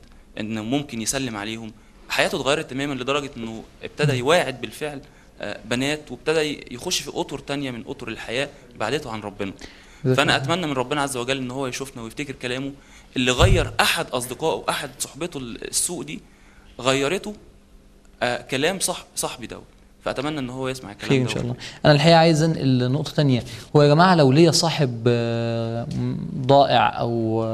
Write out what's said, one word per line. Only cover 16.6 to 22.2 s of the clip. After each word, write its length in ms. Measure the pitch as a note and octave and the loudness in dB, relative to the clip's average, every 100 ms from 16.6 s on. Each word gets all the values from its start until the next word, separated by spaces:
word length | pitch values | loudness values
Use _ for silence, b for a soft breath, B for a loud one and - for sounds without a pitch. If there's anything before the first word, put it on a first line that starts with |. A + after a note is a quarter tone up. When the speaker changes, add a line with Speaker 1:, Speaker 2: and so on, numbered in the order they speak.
| b - | b -4
Speaker 1:
غيرته، 540 | B2 C3+ C#3 F#3+ G#3+ G#3 - - _ - - _ - - | 0 0 0 -4 -6 -12 -16 -20 _ -20 -20 _ -18 -4
آه، 180 | A#2+ B2 | -4 -4
كلام 380 | A#2+ C3 D3+ F#3+ | -4 -2 0 -2
صح-، 260 | - E3+ - - | -4 -6 -10 -6
صاحبي 320 | D#3 - - | -6 -6 -12
دوت. 160 | F#2 - - - _ | -14 -18 -20 -20 _
فأتمنى 360 | - A2 C#3+ D#3 | -6 -4 -4 -4
إن 100 | B2+ | -6
هو 180 | B2+ C3 | -6 -6
يسمع 240 | C3 G2 | -8 -12
الكلام 180 | G#2 - | -8 0
Speaker 2:
خير 100 | C3+ | 2
إن 60 | A#2+ | 2
Speaker 1:
دوت. 80 | |
Speaker 2:
شاء 100 | - | -2
الله. 120 | A#2 B2 B B D3+ | -4 -6 B B 4
أنا 80 | |
الحقيقة 240 | D3 D#3+ | 6 8
عايز 260 | E3 | 8